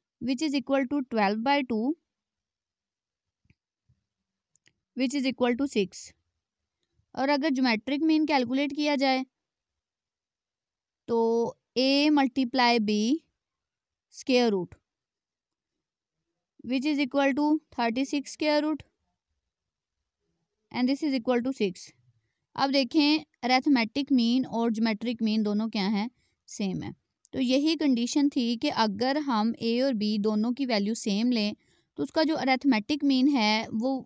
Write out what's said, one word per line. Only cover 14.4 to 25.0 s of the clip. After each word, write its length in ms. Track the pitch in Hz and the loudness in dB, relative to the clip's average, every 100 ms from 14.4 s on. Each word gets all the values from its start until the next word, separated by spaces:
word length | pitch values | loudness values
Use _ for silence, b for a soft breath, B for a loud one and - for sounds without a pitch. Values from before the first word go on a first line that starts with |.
| 240 196 | 2 0
root, 200 | 170 - _ _ _ _ _ _ _ _ _ _ _ _ _ _ _ _ _ _ - | -4 -12 _ _ _ _ _ _ _ _ _ _ _ _ _ _ _ _ _ _ -6
which 160 | 262 277 | -2 0
is 100 | 285 285 | 0 0
equal 280 | 277 277 269 | 0 0 2
to 80 | 294 311 - - | 0 0 -2 -4
thirty 280 | 233 226 269 | -2 -2 -2
six 240 | 285 269 - | -4 -6 -4
square 220 | 302 294 302 | 0 0 0
root 180 | 302 - _ _ _ _ _ _ _ _ _ _ _ _ _ _ _ _ _ _ | -4 -8 _ _ _ _ _ _ _ _ _ _ _ _ _ _ _ _ _ _
and 220 | 240 247 | -4 -2
this 120 | 277 311 | 0 -2
is 100 | 269 | -2
equal 260 | 226 247 240 | 0 0 -2
to 80 | 269 | -2
six। 260 | 202 180 - - _ _ _ _ _ - | -4 -4 -16 -20 _ _ _ _ _ -4
अब 160 | 277 | 0
देखें, 540 | 269 262 320 294 302 - _ | 2 2 2 4 2 -2 _
अरिथमेटिक 680 | 240 254 285 269 226 - 277 | 0 2 4 2 2 -2 0
मीन 340 | 262 233 247 254 | 2 2 0 0
और 260 | 226 233 | -2 -2
ज्योमेट्रिक 500 | 220 226 220 | 0 0 -2